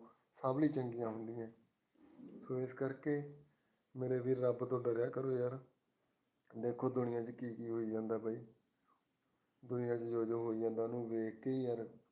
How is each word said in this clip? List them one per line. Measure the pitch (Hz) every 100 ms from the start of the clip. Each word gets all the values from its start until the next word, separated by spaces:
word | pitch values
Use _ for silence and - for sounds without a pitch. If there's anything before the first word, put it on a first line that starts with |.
| - - _ -
ਸਭ | 131 135
ਲਈ | 151
ਚੰਗੀਆਂ | 131 123 117 113
ਹੁੰਦੀਆਂ। | 110 113 117 113 - _ _ _ _ - - - - -
ਸੋ | 127
ਇਸ | 127
ਕਰਕੇ | - 135 135 151 147 147 - - _ _ _ _
ਮੇਰੇ | 127 127 127
ਵੀਰ, | 123 127
ਰੱਬ | 123 120
ਤੋਂ | 127 127
ਡਰਿਆ | 120 113 127
ਕਰੋ | 135 131
ਯਾਰ। | 127 123 135 - _ _ _ _ _ _ _ -
ਦੇਖੋ | 117 120 120 127
ਦੁਨੀਆ | 127 123 120
'ਚ | 117
ਕੀ | 120 123
ਕੀ | 113 117
ਹੋਈ | 113 110
ਜਾਂਦਾ | 110 110 110
ਬਾਈ, | 113 120 123 - _ _ _ _ _ _ _ _ _ _
ਦੁਨੀਆ | 123 123 120 120
'ਚ |
ਜੋ | 117 117
ਜੋ | 113 117
ਹੋਈ | 117 110
ਜਾਂਦਾ | 113 113
ਉਹਨੂੰ | 113 120 113
ਵੇਖ | 113 110 107
ਕੇ | 131
ਹੀ | 131
ਯਾਰ | 123 117 113 - _